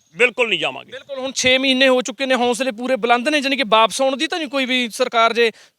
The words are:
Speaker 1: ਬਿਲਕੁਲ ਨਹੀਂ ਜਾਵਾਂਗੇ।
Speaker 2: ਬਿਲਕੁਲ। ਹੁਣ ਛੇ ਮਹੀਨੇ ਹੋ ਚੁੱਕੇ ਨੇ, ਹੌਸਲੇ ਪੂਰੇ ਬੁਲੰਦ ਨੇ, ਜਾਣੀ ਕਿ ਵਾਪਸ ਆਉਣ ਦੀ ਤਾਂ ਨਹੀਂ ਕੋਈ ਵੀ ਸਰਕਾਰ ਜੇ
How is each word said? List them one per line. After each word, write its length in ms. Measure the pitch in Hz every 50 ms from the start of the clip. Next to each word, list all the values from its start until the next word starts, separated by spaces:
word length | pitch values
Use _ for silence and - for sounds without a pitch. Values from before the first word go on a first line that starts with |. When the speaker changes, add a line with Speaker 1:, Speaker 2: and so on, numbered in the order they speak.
| _ _ 156
Speaker 1:
ਬਿਲਕੁਲ 320 | 165 233 247 208 254 240 220
ਨਹੀਂ 100 | 190 156
ਜਾਵਾਂਗੇ। 340 | 151 143 127 127 123 -
Speaker 2:
ਬਿਲਕੁਲ। 260 | - 269 285 - 277 262
ਹੁਣ 140 | 254 269
ਛੇ 260 | - - - 254 254 262
ਮਹੀਨੇ 300 | 269 269 254 254 269 262
ਹੋ 140 | 254 254
ਚੁੱਕੇ 240 | - - 214 - 269
ਨੇ, 80 | 262 262
ਹੌਸਲੇ 360 | 233 247 247 240 190 269 -
ਪੂਰੇ 260 | 208 220 247 262 262
ਬੁਲੰਦ 320 | 214 202 240 240 247 233 202
ਨੇ, 120 | 202 196
ਜਾਣੀ 160 | - 277 277
ਕਿ 80 | 247 269 202
ਵਾਪਸ 340 | 220 220 226 214 - -
ਆਉਣ 140 | 269 269 269
ਦੀ 100 | 247 311
ਤਾਂ 120 | 320 370 349
ਨਹੀਂ 100 | 311 247
ਕੋਈ 180 | 277 277 262
ਵੀ 220 | 233 262 254 247 220
ਸਰਕਾਰ 440 | - - 254 247 - 226 226 233
ਜੇ 180 | 220 233 233 220 - - - _ _